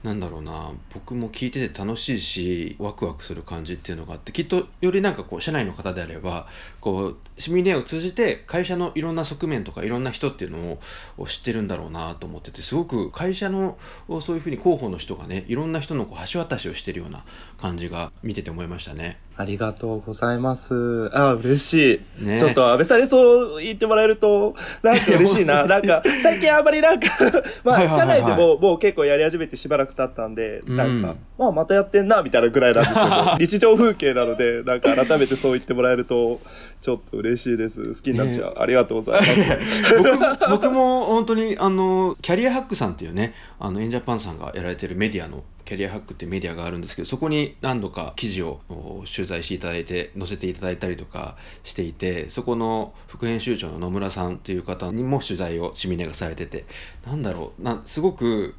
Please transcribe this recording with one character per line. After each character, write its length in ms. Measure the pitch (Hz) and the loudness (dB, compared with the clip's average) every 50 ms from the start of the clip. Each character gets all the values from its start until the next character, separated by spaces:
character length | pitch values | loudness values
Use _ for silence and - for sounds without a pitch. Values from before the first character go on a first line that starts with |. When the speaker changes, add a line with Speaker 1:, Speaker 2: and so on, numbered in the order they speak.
| - | -8
Speaker 1:
な 100 | 113 104 | -8 -8
ん 60 | 104 | -6
だ 80 | 90 | -8
ろ 120 | 85 82 78 | -10 -10 -12
う 20 | |
な、 300 | 78 80 80 78 80 76 71 71 - - - | -12 -12 -12 -12 -12 -12 -14 -16 -18 -18 -18
僕 220 | 98 - - 123 | -18 -14 -12 -10
も 140 | 123 117 110 | -8 -8 -8
聞 180 | - - 131 | -8 -8 -8
い 40 | 123 | -8
て 180 | 123 139 127 98 | -6 -6 -8 -8
て 100 | - - | -8 -8
楽 160 | 98 104 117 | -8 -8 -8
し 220 | 113 - - 131 | -8 -6 -6 -6
い 20 | 104 | -6
し、 560 | - - - 95 87 90 90 85 82 - - - | -6 -8 -8 -6 -4 -4 -4 -4 -6 -10 -10 -8
ワ 120 | 101 101 | -10 -10
ク 140 | 101 - 110 | -8 -6 -8
ワ 80 | 87 76 | -8 -8
ク 100 | - - | -10 -14
す 100 | - 87 | -14 -14
る 100 | 85 78 | -14 -12
感 200 | - 85 85 80 | -12 -12 -12 -10
じ 100 | 76 90 | -12 -12
っ 20 | |
て 160 | 85 - - 87 | -12 -12 -12 -12
い 20 | |
う 20 | |
の 80 | 80 80 | -12 -12
が 100 | 76 80 | -14 -14
あ 20 | |
っ 20 | 80 | -14
て、 140 | - - - | -14 -10 -8
き 80 | - | -8
っ 40 | 160 | -4
と 220 | - - 180 - - - - | -2 -2 -2 -2 -4 -10 -2
よ 100 | - 185 | -2 0
り 100 | 180 196 | 0 2
な 100 | 190 202 | 0 0
ん 20 | 170 | -2
か 100 | - 95 | -4 -10
こ 140 | - - | -10 -10
う、 40 | 82 | -8
社 120 | - 160 156 | -6 -4 -4
内 100 | 143 117 | -4 -4
の 80 | 95 | -4
方 220 | 82 - - 98 90 | -8 -8 -8 -8 -8
で 80 | 90 | -8
あ 40 | 87 | -10
れ 140 | 82 82 80 | -10 -12 -10
ば、 280 | 85 90 85 85 - - - - - - - - | -8 -8 -8 -8 -10 -14 -18 -20 -20 -20 -20 -8
こ 340 | - 110 95 95 98 90 - - - - - | -6 -4 -4 -2 -4 -6 -8 -10 -18 -20 -16
う、 40 | - | -14
シ 120 | - 156 170 | -8 -2 -2
ミ 100 | 185 180 | 0 0
ネ 120 | 196 180 | 2 0
を 60 | 139 | -2
通 200 | 120 - - 160 | -4 -6 -8 -6
じ 100 | 165 185 | -6 -6
て 320 | 180 - 233 185 - - - | -2 -2 -2 -2 -2 -4 -8
会 200 | - - 170 180 | -6 -4 -4 -4
社 100 | 180 185 | -2 -4
の 160 | 175 180 170 - | -4 -4 -4 -4
い 60 | 156 | -6
ろ 140 | 151 165 165 | -6 -4 -4
ん 20 | |
な 80 | 165 156 | -4 -6
側 240 | 143 151 143 - | -6 -6 -6 -6
面 160 | 160 151 117 92 | -4 -4 -6 -6
と 80 | - | -8
か、 140 | 78 87 85 | -10 -8 -6
い 20 | |
ろ 120 | 107 120 120 | -6 -4 -4
ん 40 | 131 | -4
な 80 | 127 | -6
人 200 | 123 - - 139 | -6 -4 -6 -6
っ 40 | - | -6
て 80 | - 95 | -6 -12
い 60 | - | -10
う 20 | |
の 280 | 78 82 85 87 80 71 - - - - - - - | -10 -10 -8 -8 -10 -10 -14 -18 -18 -18 -18 -18 -14
を 100 | - - | -14 -10
知 120 | - - - | -10 -10 -8
っ 40 | - | -6
て 100 | 120 113 | -6 -4
る 80 | 113 | -4
ん 80 | 107 95 | -4 -6
だ 80 | 92 | -6
ろ 100 | 80 82 | -8 -8
う 40 | 80 | -12
な 220 | 80 82 82 80 82 | -10 -10 -10 -10 -10
と 120 | - - | -12 -14
思 120 | 85 82 80 | -14 -14 -16
っ 20 | |
て 100 | - - | -16 -18
て、 100 | - - | -16 -14
す 140 | - - - | -10 -6 -4
ご 80 | 156 170 | -4 -4
く 260 | 170 135 113 92 - | -4 -4 -6 -6 -6
会 240 | - - 165 185 190 | -6 -6 -4 -4 -4
社 160 | 185 202 190 | -4 -4 -4
の、 280 | 190 190 190 180 - - - - - - - - 165 160 | -2 -2 -4 -4 -6 -10 -18 -20 -20 -20 -12 -10 -10 -8
そ 140 | 147 - 170 | -6 -6 -6
う 20 | |
い 40 | 165 | -6
う 20 | |
ふ 60 | 156 | -4
う 20 | 170 | -6
に 80 | 135 | -8
広 240 | 117 - 180 170 139 | 0 2 2 2 2
報 80 | 135 107 | -2 -6
の 80 | 92 | -8
人 180 | 82 - - 95 | -8 -8 -10 -12
が 100 | 82 - | -12 -10
ね、 200 | 90 90 95 92 | -8 -8 -8 -6
い 80 | 107 117 | -6 -6
ろ 100 | 127 156 | -4 -4
ん 60 | 165 | -4
な 80 | 160 160 | -6 -6
人 160 | 139 - 160 | -6 -6 -6
の 100 | 135 104 | -6 -6
こ 120 | - - - | -6 -10 -12
う、 40 | 92 - | -12 -6
橋 120 | - 175 | -6 -6
渡 180 | 165 - 147 107 | -4 -4 -6 -6
し 80 | - | -6
を 60 | 87 85 | -10 -10
し 100 | - - | -10 -10
て 80 | - | -10
る 80 | 87 87 | -10 -10
よ 60 | 85 | -10
う 20 | 80 | -12
な 140 | - - - - - - - - - - | -14 -16 -18 -20 -20 -20 -20 -20 -18 -8
感 160 | - 92 87 | -8 -6 -6
じ 100 | 85 87 | -6 -8
が 240 | 85 82 85 85 80 - - | -8 -8 -8 -10 -10 -12 -12
見 120 | - 113 101 | -10 -8 -8
て 100 | - - | -8 -8
て 80 | - | -10
思 100 | 82 85 87 | -10 -10 -10
い 40 | |
ま 120 | 82 90 90 | -10 -10 -12
し 40 | - | -12
た 100 | - 73 | -12 -12
ね。 240 | 76 82 87 90 - - - - - | -10 -10 -10 -12 -14 -20 -20 -10 -10
Speaker 2:
あ 40 | 98 | -6
り 100 | 98 101 | -6 -4
が 160 | 98 113 107 | -4 -4 -6
と 220 | 104 - - 113 113 | -6 -6 -8 -6 -6
う 60 | 107 | -6
ご 120 | 104 113 107 | -8 -10 -8
ざ 200 | - - 120 120 | -4 -2 -2 -2
い 40 | |
ま 200 | 120 127 131 127 | 0 -2 -2 -4
す。 520 | 127 - - 127 123 120 120 120 113 110 104 - | -4 -4 -4 -2 -2 0 0 -2 -2 -2 -2 0
あ、 140 | 135 143 135 127 | 2 2 2 2
嬉 220 | 117 113 123 135 | 2 2 2 2
し 440 | 143 - - - 160 147 131 110 - - - - - | 2 0 2 2 6 6 6 6 4 0 -12 -14 -8
い。 60 | 110 | -4
Speaker 1:
ね。 120 | 104 104 | -2 2
Speaker 2:
ち 60 | 113 143 | 4 4
ょ 60 | 147 | 4
っ 40 | 113 | 6
と 140 | 135 127 120 120 | 6 6 6 6
安 40 | |
倍 80 | 127 165 | 6 6
さ 120 | - 262 | 6 6
ん 40 | 233 | 6
に 60 | 262 | 6
そ 500 | 262 269 254 254 240 240 247 247 226 151 156 | 6 8 8 10 10 10 8 6 2 -4 -6
う 40 | 156 | -6
言 120 | 220 220 | -6 -2
っ 20 | |
て 100 | 202 226 | -2 2
も 80 | 220 220 | 4 4
ら 80 | 214 220 | 6 6
え 40 | 220 | 6
る 80 | 220 | 4
と、 360 | 214 - 208 208 202 208 208 - - - - - - - | 4 4 4 6 4 4 0 -2 -6 -12 -12 -12 2 4
な 100 | 226 233 | 4 4
ん 40 | - | 6
か 60 | - - 190 | 6 4 6
嬉 120 | 165 175 196 196 | 6 6 6 6
し 80 | 226 185 | 4 4
い 20 | |
な。 160 | 151 143 147 143 | 4 4 4 6
Speaker 1:
<laughs> 0 | |
い 60 | 156 | 4
や、 60 | 190 | 4
本 60 | 202 | 4
当 0 | 202 | 6
に。 0 | |
Speaker 2:
な 100 | 196 170 156 | 4 4 4
ん 40 | - | 4
か、 0 | - 285 269 | 2 0 4
最 180 | 254 330 330 330 | 4 4 4 6
近 120 | - 311 302 | 4 6 6
あ 60 | 302 | 6
ん 60 | 294 | 6
ま 60 | 302 | 6
り 100 | 311 302 | 4 6
な 100 | 311 320 370 | 6 4 4
ん 60 | 240 | 4
か、 80 | - 339 - - - 247 - - | 2 -2 2 4 2 4 4 2
<laughs> 240 | - - - - - | 0 0 -12 -2 2
ま 80 | 240 254 | 4 4
あ、 0 | |
Speaker 1:
は 60 | 208 185 | 6 6
い 40 | |
は 80 | 160 156 | 4 4
い 20 | 147 | 4
は 60 | 131 | 4
い 20 | - | 6
は 60 | - | 6
い。 20 | 571 | 4
Speaker 2:
社 60 | - | 4
内 100 | - 196 | 4 4
で 60 | 165 175 | 6 6
も、 140 | 165 156 143 | 6 6 6
も 160 | 175 196 175 | 6 4 4
う 40 | 165 | 4
結 180 | - 202 190 | 2 2 2
構 80 | - 147 | 4 2
や 100 | 143 143 | 4 4
り 80 | 143 156 | 4 4
始 140 | 156 165 | 2 0
め 100 | 170 160 | -2 -6
て 80 | 156 - | -6 -8
し 140 | - - 139 | -10 -4 -2
ば 80 | 147 | 0
ら 100 | 143 135 | 0 0
く 80 | 135 - | -2 -2
経 80 | - 131 | -4 -4
っ 100 | 127 - | -4 -4
た 140 | - 113 | -8 -8
ん 80 | 110 110 | -8 -4
で、 260 | 110 113 107 107 - - | -6 -6 -6 -6 -10 -8
Speaker 1:
う 60 | 127 127 | -4 -2
ん。 20 | |
Speaker 2:
な 80 | 127 123 | 0 0
ん 160 | 131 127 117 | 0 0 0
か、 140 | 101 87 80 - - - - - | -2 -4 -6 -10 -14 -20 -4 0
「ま 80 | 254 | 0
あ、 40 | 240 175 | 0 2
ま 120 | 151 160 | 0 0
た 80 | - 196 | 2 2
や 100 | 196 196 | 2 2
っ 60 | 196 | 4
て 120 | - 202 | 2 2
ん 80 | 196 196 | 4 6
な」 120 | 220 202 | 4 4
み 100 | 165 131 | 4 2
た 80 | - 120 | 2 4
い 20 | |
な 80 | 117 120 | 4 4
ぐ 100 | 113 135 | 4 6
ら 120 | 127 123 | 6 6
い 20 | 113 | 6
な 80 | 113 | 6
ん 20 | 143 | 4
で 60 | - | 4
す 40 | - | 4
け 40 | 220 | 4
ど、 380 | 208 175 190 175 160 180 165 160 | 4 4 4 4 4 4 4 4
Speaker 1:
<laughs> 0 | |
Speaker 2:
日 200 | 165 165 196 208 | 2 2 2 4
常 180 | 220 226 220 | 6 8 8
風 160 | 220 240 233 208 | 8 6 4 4
景 200 | - 151 139 127 | 2 0 2 2
な 120 | 123 123 | 2 2
の 100 | 123 117 | 0 0
で、 260 | 110 123 120 117 117 113 | 2 2 0 0 0 -2
な 120 | 127 127 | -2 -2
ん 40 | 123 | 2
か 120 | - 139 139 | 2 2 4
改 240 | 127 131 117 160 | 4 4 4 4
め 80 | 151 139 | 4 4
て 120 | 120 135 | 2 2
そ 120 | 131 - 135 | 0 2 0
う 20 | 127 | 0
言 80 | 123 | 0
っ 20 | - | -2
て 100 | - 123 | -2 0
も 100 | 123 123 | 2 2
ら 80 | 127 127 | 2 2
え 20 | |
る 80 | 123 120 | 2 0
と、 380 | - 127 120 120 117 120 - - - - - - - - - | 0 2 2 2 2 0 -4 -8 -18 -20 -20 -20 -20 -20 -8
ち 80 | - - | -4 -4
ょ 60 | 123 | -4
っ 40 | 117 - - | -4 -6 -10
と 80 | - | -8
嬉 240 | 107 104 110 120 117 | -6 -2 -2 -2 -2
し 120 | - 131 120 | 0 -2 -2
い 20 | |
で 140 | 110 110 113 | -2 -2 -6
す。 240 | 110 110 110 113 113 | -6 -8 -10 -10 -10
好 60 | - | -6
き 100 | - 135 | -4 -2
に 60 | 123 | 0
な 80 | 117 131 | 0 0
っ 60 | 131 120 | 0 0
ち 100 | 120 107 | -4 -6
ゃ 40 | |
う。 20 | 92 | -6
Speaker 1:
ね。 60 | - | -4
Speaker 2:
あ 80 | - 113 | -2 0
り 80 | 117 127 | 4 4
が 100 | 127 120 | 4 4
と 120 | - 110 | 4 0
う 80 | 113 110 | -4 -2
ご 60 | - - | 2 4
ざ 40 | 202 | 4
い 20 | |
ま 40 | 202 - - 196 180 139 139 - | 6 6 6 4 4 4 2 0
す。 220 | - - 220 214 208 | 0 -2 -2 0 4
Speaker 1:
<laughs> 80 | 185 220 | 6 6
僕 220 | 233 185 269 277 277 | 8 8 6 6 6
も、 180 | 330 294 285 - - - | 4 2 2 2 2 2
僕 200 | 202 - 311 269 | 2 4 2 2
も 360 | 254 262 254 254 254 254 226 | 4 4 4 4 4 2 2
本 200 | 190 220 226 220 | 2 2 2 2
当 80 | 226 226 | 2 0
に、 200 | 220 220 220 202 | 0 0 -2 -2
あ 120 | - - 196 | 0 0 0
の、 480 | 190 190 190 185 185 185 190 185 - - | 2 2 2 2 2 2 2 0 -2 -4
キ 100 | - - 175 | -2 -2 0
ャ 20 | |
リ 100 | 185 233 | 2 2
ア 60 | 262 | 0
ハ 80 | 247 269 | 0 -2
ッ 20 | 262 | -4
ク 120 | - 202 | -6 -4
さ 120 | - 123 | -4 -4
ん 40 | 98 | -4
っ 40 | 85 | -4
て 100 | 71 - | -6 -10
い 20 | |
う 60 | 82 85 | -8 -4
ね、 200 | 92 110 110 - - - - - | -4 -4 -4 -4 -12 -20 -20 -16
あ 140 | - - 101 | -10 -8 -6
の、 80 | 92 101 | -4 -4
エ 60 | 110 | -4
ン 40 | 117 | -4
ジ 60 | 120 | -4
ャ 60 | 123 | -4
パ 140 | 120 - 120 | -4 -4 -4
ン 40 | 110 | -4
さ 120 | 92 95 82 | -4 -10 -12
ん 40 | |
が 140 | 80 78 67 - | -10 -12 -10 -10
や 100 | - 87 | -8 -6
ら 40 | |
れ 80 | 87 90 | -6 -6
て 100 | - 101 | -6 -8
る 120 | 90 90 | -8 -4
メ 100 | 92 104 | -2 -2
デ 120 | 110 107 95 | -2 -2 -4
ィ 40 | 82 | -8
ア 40 | 78 | -8
の、 140 | 73 71 71 - - - - | -12 -14 -16 -16 -20 -20 -14
キ 100 | - 104 | -12 -8
ャ 20 | |
リ 80 | 95 101 | -6 -6
ア 40 | 95 | -6
ハ 60 | 92 | -6
ッ 20 | 104 | -10
ク 160 | - - - | -14 -14 -16
っ 20 | |
て 80 | - - | -14 -10
い 20 | |
う 40 | 87 | -8
メ 80 | 92 95 | -6 -6
デ 80 | 87 | -6
ィ 40 | 85 | -6
ア 40 | 82 | -8
が 100 | 85 85 | -8 -8
あ 60 | 85 | -8
る 80 | 90 87 | -8 -8
ん 20 | |
で 60 | 85 | -10
す 80 | 82 - | -10 -10
け 80 | - 85 | -12 -8
ど、 40 | |
そ 100 | - 135 | -8 -6
こ 120 | - 156 156 | -4 -4 -2
に 260 | 151 151 147 - - - | -2 -2 -2 -4 -8 -8
何 180 | - 135 127 120 | -6 -4 -4 -4
度 100 | 98 92 | -6 -8
か 220 | - 90 82 - - | -8 -10 -10 -10 -10
記 120 | - - 110 | -8 -8 -6
事 120 | 95 92 | -6 -6
を、 180 | 85 80 71 - - - | -6 -6 -8 -12 -14 -16
お、 340 | 87 80 71 80 78 95 95 | -16 -14 -14 -14 -14 -14 -14
取 220 | 92 - - 95 | -12 -8 -8 -8
材 160 | 90 92 85 80 | -6 -6 -8 -6
し 60 | - | -8
て 40 | 95 | -8
い 60 | 87 | -8
た 80 | - | -8
だ 100 | 87 85 | -6 -6
い 60 | 87 85 | -8 -8
て、 240 | - 90 87 87 - - | -6 -6 -6 -6 -8 -10
載 100 | 98 92 | -12 -10
せ 100 | 87 104 | -10 -10
て 100 | - - | -8 -6
い 80 | 90 90 | -8 -8
た 60 | - | -6
だ 100 | 98 92 | -6 -8
い 60 | 90 | -6
た 120 | - - 92 | -6 -6 -8
り 80 | 87 | -8
と 80 | - 76 | -8 -12
か 300 | - - 80 76 - - - - - - - - | -14 -12 -12 -12 -12 -14 -18 -20 -20 -20 -20 -18
し 120 | - - | -14 -8
て 80 | - 90 | -8 -8
い 80 | 82 78 | -8 -8
て、 340 | - 95 92 90 85 76 - | -6 -6 -6 -4 -6 -8 -8
そ 120 | - - | -10 -8
こ 140 | 120 - 120 | -4 -4 -4
の 380 | 117 113 113 113 110 107 - - - - | -2 -2 -2 -2 -4 -4 -8 -12 -20 -20
副 200 | - - - - | -20 -12 -8 -6
編 120 | 113 117 113 | -4 -4 -4
集 160 | 107 123 117 | -2 -4 -4
長 120 | 95 - 82 | -4 -4 -10
の 80 | 80 | -8
野 120 | 82 87 90 | -8 -6 -6
村 180 | 90 98 98 95 | -4 -4 -6 -6
さ 180 | 92 98 90 | -6 -4 -6
ん 100 | 90 90 | -6 -6
と 140 | - - - | -8 -8 -6
い 60 | 95 | -6
う 60 | 90 87 | -6 -6
方 280 | - 90 - 95 90 | -8 -10 -8 -8 -8
に 120 | 98 113 127 | -6 -4 -2
も 160 | 127 139 135 | -2 -2 -2
取 160 | 139 - 98 | -2 -4 -6
材 220 | 87 92 85 85 85 | -6 -6 -6 -4 -6
を 140 | 85 - - | -6 -8 -8
シ 120 | - - | -8 -6
ミ 80 | 92 90 | -6 -4
ネ 100 | 85 87 | -4 -6
が 80 | 80 76 | -8 -8
さ 120 | - 92 | -8 -8
れ 60 | 82 80 | -8 -8
て 140 | - 87 | -10 -12
て、 180 | - - - - - - - - - - - - | -10 -10 -14 -14 -14 -18 -18 -18 -18 -20 -18 -12
な 80 | 120 135 | -10 -8
ん 80 | 156 | -6
だ 120 | 127 104 87 | -6 -6 -6
ろ 180 | 87 78 - - - | -6 -10 -12 -12 -8
う、 40 | 87 | -6
な-、 180 | 117 117 107 - | -6 -6 -6 -10
す 160 | - - 151 | -10 -6 -2
ご 120 | 160 190 185 | -2 -2 0
く 420 | - 123 117 113 107 95 - - | 0 -2 0 0 0 -4 -6 -10